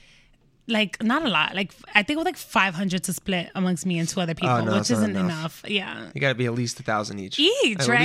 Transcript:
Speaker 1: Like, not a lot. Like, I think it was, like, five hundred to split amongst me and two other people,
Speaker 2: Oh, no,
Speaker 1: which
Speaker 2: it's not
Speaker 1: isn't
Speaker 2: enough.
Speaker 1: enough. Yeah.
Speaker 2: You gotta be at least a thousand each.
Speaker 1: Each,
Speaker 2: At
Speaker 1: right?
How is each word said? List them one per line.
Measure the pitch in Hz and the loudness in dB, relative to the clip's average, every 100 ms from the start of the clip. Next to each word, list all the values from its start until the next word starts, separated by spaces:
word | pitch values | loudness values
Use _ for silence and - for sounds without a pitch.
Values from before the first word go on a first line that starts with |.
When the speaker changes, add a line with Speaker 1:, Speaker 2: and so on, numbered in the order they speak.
| - - _ _ _ _ - | -20 -20 _ _ _ _ -2
Speaker 1:
Like, | 220 208 - | 0 0 0
not | 220 285 302 | 0 2 2
a | |
lot. | 160 156 180 | 2 0 -2
Like, | 196 - - 214 | -6 -8 0 0
I | |
think | 202 | 2
it | 302 | 0
was, | 359 | 0
like, | 277 | -4
five | - 220 190 165 | -2 2 2 0
hundred | 196 185 - | -2 -2 -2
to | |
split | 175 - 185 165 - | -6 -2 -4 -2 -2
amongst | 185 180 185 | 0 0 0
me | 170 | 0
and | 165 | 0
two | - | -2
other | 170 165 | -2 0
people, | 131 120 | 2 2
Speaker 2:
Oh, | |
no, | 110 | 2
Speaker 1:
which | 107 | 2
Speaker 2:
it's | 107 | 2
not | 117 | 2
Speaker 1:
isn't | 107 135 | 2 2
Speaker 2:
enough. | - | 0
Speaker 1:
enough. | 160 165 - - | -2 -6 -10 -4
Yeah. | 208 190 110 110 | -4 -4 -10 -10
Speaker 2:
You | 139 | -2
gotta | 139 120 | -2 0
be | 123 | 0
at | |
least | 117 120 - | 0 -2 -4
a | |
thousand | - 107 107 101 | -2 -2 -2 -8
each. | 95 - | -8 0
Speaker 1:
Each, | 330 539 311 196 | 2 2 0 2
Speaker 2:
At | 147 | 2
Speaker 1:
right? | 240 | 4